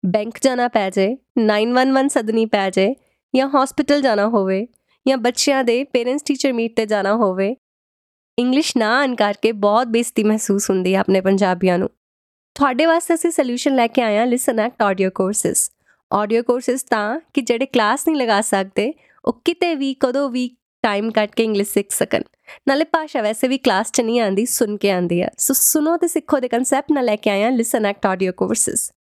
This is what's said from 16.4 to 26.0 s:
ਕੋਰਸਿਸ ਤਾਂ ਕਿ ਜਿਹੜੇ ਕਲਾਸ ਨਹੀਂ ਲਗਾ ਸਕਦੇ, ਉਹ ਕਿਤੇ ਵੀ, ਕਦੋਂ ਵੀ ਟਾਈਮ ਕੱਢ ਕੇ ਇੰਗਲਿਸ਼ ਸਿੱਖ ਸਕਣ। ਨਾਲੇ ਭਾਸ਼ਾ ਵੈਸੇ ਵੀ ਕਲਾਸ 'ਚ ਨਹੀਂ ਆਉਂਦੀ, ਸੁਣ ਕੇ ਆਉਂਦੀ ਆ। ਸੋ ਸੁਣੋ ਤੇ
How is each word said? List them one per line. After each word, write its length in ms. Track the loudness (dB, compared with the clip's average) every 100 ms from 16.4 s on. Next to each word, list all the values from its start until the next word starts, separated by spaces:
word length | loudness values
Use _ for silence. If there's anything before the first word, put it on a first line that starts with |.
ਕੋਰਸਿਸ 400 | 0 -2 0 -4
ਤਾਂ 360 | -2 -2 -2 -6 -6
ਕਿ 80 | -6
ਜਿਹੜੇ 240 | -2 -2 0
ਕਲਾਸ 420 | 2 2 2 0
ਨਹੀਂ 140 | -2
ਲਗਾ 200 | 0 0
ਸਕਦੇ, 520 | 2 -2 -2 -2 -4 -6 _ _ -6
ਉਹ 160 | -2 -2
ਕਿਤੇ 300 | 0 -2 0
ਵੀ, 180 | -4
ਕਦੋਂ 360 | 0 -2 0 -2
ਵੀ 260 | -2 -6 _ _ _
ਟਾਈਮ 300 | -2 -2 0
ਕੱਢ 180 | 0 -2
ਕੇ 140 | 0
ਇੰਗਲਿਸ਼ 260 | 0 0 0
ਸਿੱਖ 220 | -2 -2
ਸਕਣ। 300 | -4 -4 -4 -10 _ -20 -8 -2
ਨਾਲੇ 160 | 0
ਭਾਸ਼ਾ 380 | 0 -2 -4 -4
ਵੈਸੇ 260 | -4 -2 -4
ਵੀ 100 | -2
ਕਲਾਸ 340 | 0 0 -2
'ਚ 100 | -2
ਨਹੀਂ 180 | 0 0
ਆਉਂਦੀ, 260 | 0 0 -2
ਸੁਣ 320 | -2 -2 0
ਕੇ 140 | -2
ਆਉਂਦੀ 300 | 0 0 -2
ਆ। 80 | -2 -4
ਸੋ 160 | -2
ਸੁਣੋ 440 | 0 2 0 0
ਤੇ 100 | 0